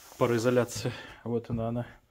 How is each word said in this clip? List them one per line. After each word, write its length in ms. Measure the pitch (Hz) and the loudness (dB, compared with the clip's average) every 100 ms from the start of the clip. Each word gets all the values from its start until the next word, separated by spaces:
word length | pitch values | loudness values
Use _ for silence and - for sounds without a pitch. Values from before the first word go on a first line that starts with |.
| - - | -14 0
пароизоляция. 720 | 123 117 123 123 113 - 123 - - - | 2 4 4 4 2 -2 -6 -6 -12 -12
Вот 260 | 113 117 113 | -4 -4 -2
она, 180 | 113 113 | -4 -2
она. 180 | 120 117 - _ | -4 -6 -12 _